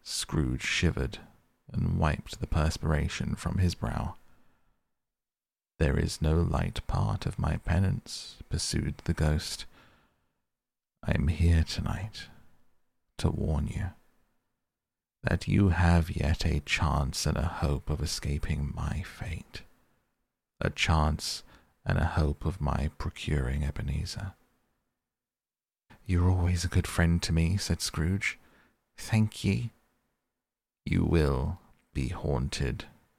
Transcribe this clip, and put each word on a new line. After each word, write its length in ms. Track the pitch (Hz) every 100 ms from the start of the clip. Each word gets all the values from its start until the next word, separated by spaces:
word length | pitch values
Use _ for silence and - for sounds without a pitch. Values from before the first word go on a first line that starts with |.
Scrooge 580 | - - - 80 67 64
shivered 580 | - - 85 - 65 - - _ _ _ -
and 260 | - 85 87
wiped 420 | 80 - - -
the 60 | -
perspiration 880 | 82 78 - 80 76 76 - - -
from 220 | - -
his 160 | 90 -
brow. 420 | - - - - - - - _ _ _ _ _ _ _ _ _ _ _ _ _
"There 200 | 78 71
is 240 | 82 -
no 200 | 78 80
light 440 | 85 - - - -
part 400 | 90 - - -
of 140 | -
my 180 | 80 80
penance," 840 | - 82 95 95 - - - - -
pursued 480 | - - - - - -
the 80 |
ghost. 520 | 82 76 78 - - - - - _ _ _ _ _ _ _ _ _ _ _
"I 120 | -
am 160 | - 76
here 340 | 82 85 82
tonight 640 | 82 - - 90 104 - - - - - _ _ _ _ _ -
to 120 | 87
warn 380 | 80 69 76 71
you 260 | - 92 - _ _ _ _ _ _ _ _ _ _ _ _
that 240 | - - -
you 220 | 95 101
have 420 | 85 87 85 82
yet 340 | - 73 78 80
a 140 | 71
chance 680 | - - 71 69 69 - 76
and 100 | -
a 120 | -
hope 420 | - 76 69 -
of 100 | 76
escaping 720 | 73 - 73 71 - 73 71 78
my 260 | 73 -
fate, 640 | - - - 80 - - - _ _ _ _ _ _ _ _ _
a 80 | -
chance 720 | - - 80 78 78 - - - - _ _
and 140 | - 90
a 160 | 82 -
hope 260 | 76 - 80
of 160 | -
my 280 | 73 69 73 -
procuring 640 | - - - 71 62 69
Ebenezer." 720 | 71 - 71 73 85 - 95 - _ _ _ _ _ _ _ _ _ _ _ _ _ _ _ - -
"You're 240 | 90 90
always 340 | 92 87 90
a 120 | 85 92
good 100 | -
friend 380 | - 85 85
to 100 | -
me," 240 | 82 82 95
said 240 | - 85
Scrooge. 560 | - - 80 95 - - _ _ _ _ _ -
"Thank 480 | - 110 107 -
ye." 280 | 104 107 117 _ _ _ _ _ _ _ _ _ _ _ -
"You 180 | 87
will 560 | 82 80 73 65 64 87 _ _ _
be 160 | - 62
haunted" 760 | - - 67 65 - 67 - - - _